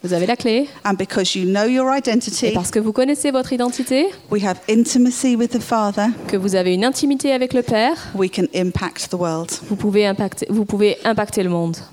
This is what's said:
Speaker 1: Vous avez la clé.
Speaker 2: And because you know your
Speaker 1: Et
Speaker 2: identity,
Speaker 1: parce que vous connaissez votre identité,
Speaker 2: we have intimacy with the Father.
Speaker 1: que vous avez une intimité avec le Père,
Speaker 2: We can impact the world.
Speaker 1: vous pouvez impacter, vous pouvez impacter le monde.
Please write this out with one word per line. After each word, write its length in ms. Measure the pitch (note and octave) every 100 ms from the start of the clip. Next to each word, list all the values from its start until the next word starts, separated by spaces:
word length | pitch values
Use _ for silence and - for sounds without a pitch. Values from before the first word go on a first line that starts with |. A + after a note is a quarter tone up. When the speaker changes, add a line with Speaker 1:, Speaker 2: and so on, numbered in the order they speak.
Speaker 1:
Vous 80 | F3+
avez 140 | F3 F#3
la 100 | A#3+
clé. 320 | B3 A3+ C#4+ -
Speaker 2:
And 100 | G#3
because 400 | F#3+ G3 A3 F#3
you 120 | F#3+ F#3
know 180 | G3 A3+
your 260 | B3+ C4
Speaker 1:
Et 40 | C#4
Speaker 2:
identity, 520 | C4 A3+ A3 - A#3
Speaker 1:
parce 180 | F3+ F3+
que 80 | A3
vous 140 | A3
connaissez 380 | G#3+ C4 D4 D4
votre 200 | C4 C4
identité, 540 | B3 B3 A#3+ B3+ C4 F#4+ - -
Speaker 2:
we 140 | G#3
have 140 | G3 F#3 -
intimacy 680 | A3 A3+ B3+ B3 B3 C4
with 160 | A#3+ A#3+
the 80 | A#3+
Father. 480 | - A3+ G#3 G3+ G#3+ A3 -
Speaker 1:
que 80 | G3
vous 180 | G3
avez 200 | F#3 F#3
une 100 | F3+
intimité 480 | A#3 C4+ C#4 C4+ C#4
avec 220 | C4 B3+
le 80 | B3+
Père, 340 | A#3+ A3 A#3+ E4 -
Speaker 2:
We 160 | G3+ F#3
can 140 | G3+ F#3
impact 540 | F#3 F#3 - F#3 - -
the 40 |
world. 360 | F3+ F3 D#3+ E3 - -
Speaker 1:
vous 60 |
pouvez 320 | G3+ G#3 G3+ G3+
impacter, 400 | G3+ G3+ - -
vous 140 | G#3+ G#3
pouvez 320 | G3+ G#3 -
impacter 380 | A3+ G#3+ G#3 -
le 60 | F#3
monde. 280 | E3+ E3+ E3 -